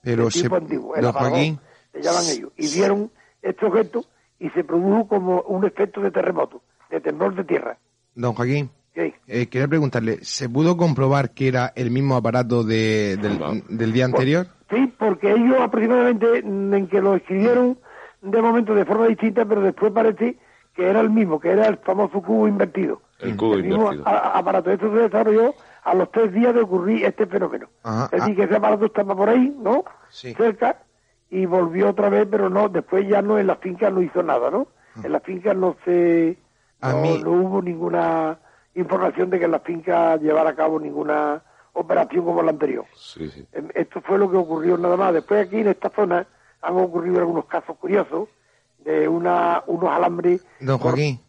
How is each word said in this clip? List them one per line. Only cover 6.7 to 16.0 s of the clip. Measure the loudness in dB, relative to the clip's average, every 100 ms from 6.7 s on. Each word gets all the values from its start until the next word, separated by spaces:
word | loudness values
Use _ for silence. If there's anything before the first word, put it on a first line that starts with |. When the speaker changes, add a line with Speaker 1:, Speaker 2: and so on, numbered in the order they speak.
| _ _
Speaker 2:
de | -6
temblor | -4 -4 -4 -4
de |
tierra. | -4 -4 -4 -12 _ _ _ -6
Speaker 1:
Don | -4
Joaquín, | -2 -2 -2 -4 _ _ -6
Speaker 2:
Sí. | -6 -6 -8
Speaker 1:
eh, | -4 -4
quería | -2 0
preguntarle, | 0 0 -2 -2 -4
¿se | -8 -8 -4
pudo | 0 0 2
comprobar | 0 2 2 2 0
que | -2 -2
era | 0 -2 -4
el | -2
mismo | 0 2 0
aparato | 2 0 0 0
de, | 2 0 2 0 0 -2
del, | -2 -2
Speaker 3:
Claro. | -4 -6 -6
Speaker 1:
del | -4 0
día | 2 2
Speaker 2:
Por-, | 2
Speaker 1:
anterior? | 2 0 -2 _ _
Speaker 2:
sí, | 0 0 0
porque | -2 0 2
ellos | 4 4 2
aproximadamente, | 2 0 2 2